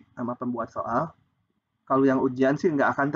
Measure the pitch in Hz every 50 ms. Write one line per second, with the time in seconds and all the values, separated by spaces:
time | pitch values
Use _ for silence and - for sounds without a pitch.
0 | - _ _ - 120 120 123 - 123 123 123 117 117 - - 113 - 110 117 127
1 | 160 165 - _ _ _ _ _ _ _ _ _ _ _ _ _ _ - 135 135
2 | 135 135 131 131 127 131 127 123 131 131 147 147 - 180 151 139 127 104 123 -
3 | 139 147 147